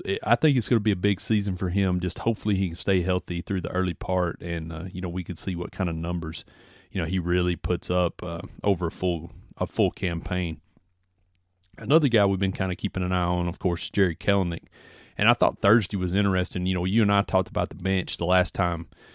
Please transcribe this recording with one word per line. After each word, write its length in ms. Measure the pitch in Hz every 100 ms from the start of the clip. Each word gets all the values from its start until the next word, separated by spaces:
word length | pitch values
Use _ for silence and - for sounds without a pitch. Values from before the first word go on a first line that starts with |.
| 95 95
I 140 | - 117
think 180 | 156 131
it's 140 | -
gonna 100 | 117
be 120 | 104
a 40 | 90
big 240 | 101 101
season 380 | - 107 101 90
for 100 | 92
him. 320 | 95 95 90
Just 200 | 87 -
hopefully 360 | 120 110 107 98
he 120 | 92
can 80 | 82
stay 260 | 101 95
healthy 400 | 87 92 - 87
through 200 | - 95
the 100 | 82
early 240 | 90 92 85
part, 440 | - 92 87 -
and, 320 | 87 85 80
uh, 140 | 82 90
you 80 | 90
know, 80 | 90
we 160 | 90 90
could 120 | 87
see 200 | - 85
what 160 | -
kind 160 | - 90
of 60 | 80
numbers, 480 | 85 87 82 78 - - - - _
you 120 | 98
know, 40 | 82
he 140 | 92
really 380 | 85 90 87 87
puts 340 | - 87 -
up, 320 | 90 85 -
uh, 200 | 87 82 - -
over 240 | 104 87 85
a 40 |
full, 420 | - 92 85 80 - - -
a 100 | 92
full 240 | - 95
campaign. 680 | - 90 85 - 90 87 78 _ _ _ _ _ _ _ _ _ _ _ -
Another 300 | 107 160 147
guy 180 | 110 101
we've 140 | 95
been 140 | 95
kinda 240 | 95 95 90
keeping 260 | 98 -
an 80 | 90
eye 120 | 92
on, 260 | 87 90 87
of 100 | 87
course, 240 | 92 85
is 60 | -
Jerry 260 | 104 92 80
Kelenic. 520 | - 98 87 85 - - - - - -
And 140 | 107
I 40 |
thought 280 | 120 - -
Thursday 340 | 98 117 95 98
was 200 | 90 95
interesting. 500 | 101 92 90 92 90
You 80 |
know, 120 | 92 92
you 180 | 110
and 80 | 101
I 100 | 101
talked 260 | 95 92 92
about 220 | 92 90
the 60 | 101
bench 420 | 95 95 - -
the 80 | 87
last 300 | 92 90 -
time, 320 | 87 82 82 _ -